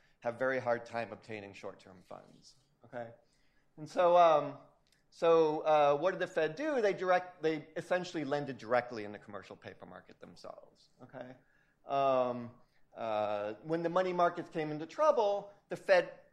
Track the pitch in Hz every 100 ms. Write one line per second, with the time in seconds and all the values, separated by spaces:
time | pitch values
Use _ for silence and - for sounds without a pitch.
0 | _ _ 120 113 131 127 120 120 117 117
1 | 110 104 - 107 101 98 98 92 - 92
2 | _ 67 - - - _ _ _ 123 123
3 | 117 113 _ _ _ _ _ - 147 -
4 | 175 175 170 151 143 139 - _ _ _
5 | _ - 170 165 156 156 156 151 143 143
6 | 175 180 180 - 156 156 311 277 208 175
7 | 185 180 180 - 160 156 151 - - 180
8 | 180 165 135 143 139 120 110 123 120 120
9 | 104 104 - 101 95 101 104 92 92 92
10 | - - 92 90 - - - _ _ _
11 | 127 131 127 131 _ _ _ _ - 139
12 | 139 131 123 120 117 - _ _ _ -
13 | 113 107 104 104 104 110 156 165 170 175
14 | 185 180 175 175 - 170 151 151 160 -
15 | 311 247 202 202 196 - _ 170 - 185
16 | 175 - _